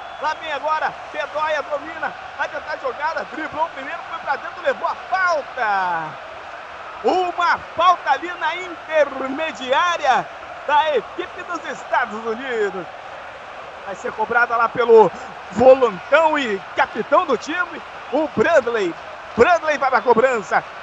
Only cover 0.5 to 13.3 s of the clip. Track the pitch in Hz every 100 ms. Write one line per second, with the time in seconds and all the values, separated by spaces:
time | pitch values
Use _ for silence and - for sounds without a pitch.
0.5 | 285 311 311 269 - - 302 294 294 311
1.5 | 302 285 285 311 339 277 - - - 302
2.5 | 302 - 311 269 240 311 302 - 247 311
3.5 | 294 330 277 277 339 - - - 269 330
4.5 | 359 320 - 320 - - 381 359 311 -
5.5 | 254 214 196 185 165 156 151 - - -
6.5 | - - - - - 220 349 359 349 339
7.5 | 262 - - 359 349 320 269 349 359 320
8.5 | 349 370 330 - 311 285 262 269 277 320
9.5 | 262 254 285 349 330 277 220 160 - -
10.5 | - - 294 311 262 - - 359 370 349
11.5 | 339 320 240 - 320 214 214 226 226 269
12.5 | 233 202 185 160 - - - -